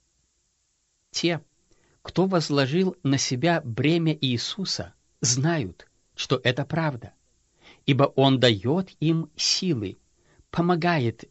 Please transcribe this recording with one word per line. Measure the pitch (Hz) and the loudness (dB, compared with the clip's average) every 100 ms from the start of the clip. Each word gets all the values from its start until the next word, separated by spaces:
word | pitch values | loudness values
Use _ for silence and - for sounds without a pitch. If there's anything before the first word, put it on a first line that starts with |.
| _ _ _ _ _ _ _ _ _ _ _ | _ _ _ _ _ _ _ _ _ _ _
Те, | - 170 160 - _ _ _ _ _ | -4 -4 -4 -8 _ _ _ _ _
кто | - - 190 | -8 0 2
возложил | 180 156 143 135 165 185 - | 2 0 0 2 2 0 -2
на | 139 135 | 0 0
себя | - 127 165 170 | 0 0 0 0
бремя | 143 113 135 170 160 156 | -2 -2 0 2 0 -2
Иисуса, | 135 117 - - 185 - 92 - _ _ | -2 -2 -4 -8 -6 -6 -8 -16 _ _
знают, | 127 123 147 165 98 - - _ _ - | -2 0 0 0 -4 -10 -20 _ _ -10
что | - 131 | -4 -2
это | 123 127 139 | 0 -2 -2
правда, | 160 160 123 101 - _ _ _ _ - - - | -4 -4 -4 -12 -20 _ _ _ _ -20 -8 0
ибо | 131 135 - | 2 2 4
Он | 135 131 | 4 6
даёт | 123 107 117 170 185 - | 4 4 0 -2 -4 -4
им | 156 165 160 - | -2 0 -4 -4
силы, | - - 190 135 98 - _ _ _ _ _ | -2 -2 -2 -2 -4 -10 _ _ _ _ _
помогает | - 170 175 175 165 120 - - | 0 2 2 2 2 0 -4 -10